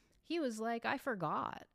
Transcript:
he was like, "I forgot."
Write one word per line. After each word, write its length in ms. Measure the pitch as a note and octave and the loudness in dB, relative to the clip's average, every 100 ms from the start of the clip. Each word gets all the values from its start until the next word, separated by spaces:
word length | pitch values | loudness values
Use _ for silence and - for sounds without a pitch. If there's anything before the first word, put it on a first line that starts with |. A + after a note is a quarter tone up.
| _ _ | _ _
he 180 | - E4+ | -2 0
was 180 | C#4 G#3+ | 2 0
like, 280 | A3 A#3 A3+ | 0 0 0
"I 100 | C4+ | 0
forgot." 720 | - G#3+ E3 G#3 - - - | 0 0 0 0 -2 -6 -4